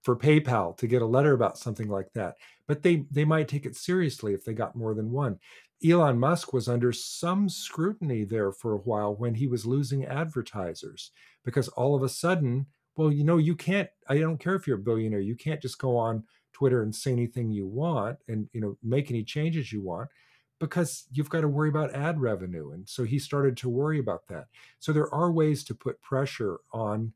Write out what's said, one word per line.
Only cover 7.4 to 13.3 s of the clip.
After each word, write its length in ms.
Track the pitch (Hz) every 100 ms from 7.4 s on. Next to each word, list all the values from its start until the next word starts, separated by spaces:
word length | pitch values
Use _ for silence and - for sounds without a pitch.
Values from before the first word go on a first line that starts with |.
| 202
scrutiny 760 | - - - 175 214 156 117
there 260 | 101 110 98
for 220 | - 117
a 60 | 104
while 360 | 107 107 104
when 200 | 104 120
he 120 | 113 135
was 200 | 120 110
losing 380 | 135 131 135
advertisers, 1040 | 131 135 165 131 110 104 90 80 - - - _ - _
because 240 | - 139 120
all 260 | - 131
of 80 | 143
a 60 | 131
sudden, 580 | - 170 180 135 123 139 _ _ -
"Well, 160 | 156
you 120 | 143
know, 120 | 147